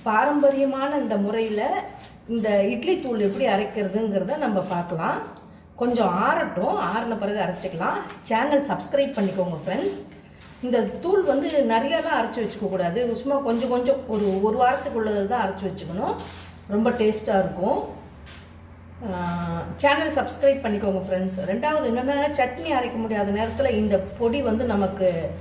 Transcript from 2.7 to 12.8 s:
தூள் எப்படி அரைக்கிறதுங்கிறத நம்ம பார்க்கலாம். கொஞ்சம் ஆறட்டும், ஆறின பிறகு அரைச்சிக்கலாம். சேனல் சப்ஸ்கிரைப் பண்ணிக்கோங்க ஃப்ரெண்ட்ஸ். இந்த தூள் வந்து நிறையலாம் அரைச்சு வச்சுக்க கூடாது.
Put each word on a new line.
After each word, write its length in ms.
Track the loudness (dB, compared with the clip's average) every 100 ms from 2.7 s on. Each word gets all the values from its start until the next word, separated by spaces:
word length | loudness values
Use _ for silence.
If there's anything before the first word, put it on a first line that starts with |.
| 0 0 0
தூள் 180 | 0 0
எப்படி 280 | 0 2 2
அரைக்கிறதுங்கிறத 880 | 2 0 -2 -2 0 0 0 0 -2
நம்ம 220 | 0 0
பார்க்கலாம். 640 | 0 -4 -2 -2 -2 -2 -6 -14 -20 -20 -20 -4
கொஞ்சம் 480 | 0 2 2 2
ஆறட்டும், 540 | 2 2 0 0 0 0 0
ஆறின 260 | -2 -2 -2
பிறகு 220 | -2 -2
அரைச்சிக்கலாம். 580 | -2 -4 -6 -4 -2 -2 -6 -14
சேனல் 420 | -2 0 4 2 2
சப்ஸ்கிரைப் 520 | -4 0 0 2 2
பண்ணிக்கோங்க 400 | 0 0 -2 -2 -4
ஃப்ரெண்ட்ஸ். 320 | -2 -2 -4 -12 -18 -20 -20 -20 -10
இந்த 200 | 0 2
தூள் 420 | 0 -2 2 2
வந்து 260 | 4 2 2 2 4
நிறையலாம் 480 | 4 2 0 2 0
அரைச்சு 240 | 0 -2
வச்சுக்க 260 | -4 -4 -4
கூடாது. 460 | 0